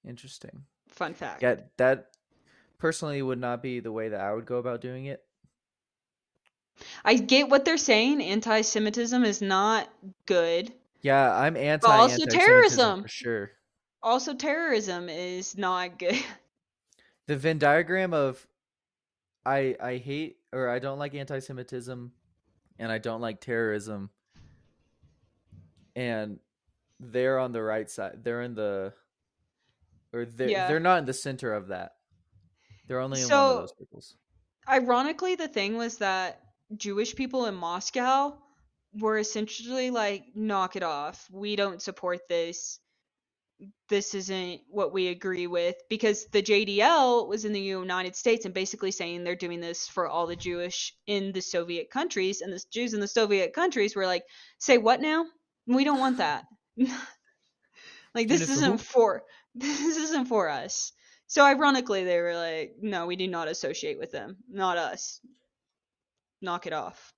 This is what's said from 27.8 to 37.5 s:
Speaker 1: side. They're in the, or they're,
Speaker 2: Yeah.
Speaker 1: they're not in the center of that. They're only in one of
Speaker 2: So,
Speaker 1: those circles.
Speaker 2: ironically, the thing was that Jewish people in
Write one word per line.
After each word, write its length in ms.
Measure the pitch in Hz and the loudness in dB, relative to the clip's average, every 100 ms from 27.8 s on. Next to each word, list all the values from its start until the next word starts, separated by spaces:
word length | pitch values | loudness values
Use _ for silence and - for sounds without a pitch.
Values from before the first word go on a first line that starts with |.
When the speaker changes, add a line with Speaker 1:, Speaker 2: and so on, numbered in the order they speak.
| 107 | -4
Speaker 1:
side. 360 | - 98 - | -8 -10 -8
They're 180 | 117 120 | -6 -6
in 120 | 123 | -6
the, 380 | 110 104 98 95 - _ _ _ _ _ _ _ _ _ _ _ | -4 -2 -2 -6 -10 _ _ _ _ _ _ _ _ _ _ _
or 120 | 120 | -8
they're, 240 | 120 117 127 | -8 -2 0
Speaker 2:
Yeah. 160 | 196 180 | 2 2
Speaker 1:
they're 140 | 156 | 2
not 180 | 170 180 | 4 4
in 40 | |
the 80 | 135 | 2
center 400 | 127 143 131 123 | -6 -6 -6 -4
of 160 | 107 95 | -4 -6
that. 240 | 92 90 _ _ _ _ _ _ _ _ - _ | -10 -10 _ _ _ _ _ _ _ _ -20 _
They're 120 | 127 | -6
only 200 | 131 135 | -4 -4
in 60 | 123 | 2
one 100 | 285 | 6
of 80 | 277 | 6
Speaker 2:
So, 60 | - | 4
Speaker 1:
those 140 | - - | -2 -14
circles. 380 | - - - _ _ _ _ _ - | -20 -20 -20 _ _ _ _ _ 0
Speaker 2:
ironically, 680 | 262 247 247 277 311 370 359 | 2 4 2 2 -2 -4 -2
the 100 | 320 | -4
thing 280 | 233 196 226 | -4 -4 -4
was 220 | 233 - | -6 -4
that 420 | 196 185 185 - _ _ _ 214 | -2 -2 -4 -8 _ _ _ -10
Jewish 380 | 208 202 240 | -6 -4 -4
people 320 | - 254 254 | -4 -4 -2
in 80 | 233 | -4